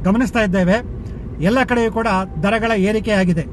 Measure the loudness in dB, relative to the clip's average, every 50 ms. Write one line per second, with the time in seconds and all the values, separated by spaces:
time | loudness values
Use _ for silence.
0 | 2 2 2 2 0 0 0 0 0 2 2 2 2 2 2 0 0 -6 -10 -10
1 | -10 -10 -10 -10 -12 -12 -8 -2 0 2 2 2 2 2 2 0 0 0 0 0
2 | 0 0 0 0 -2 -4 -6 -2 0 0 0 0 0 0 0 2 2 2 0 0
3 | 0 0 0 2 2 2 0 0 -2 -6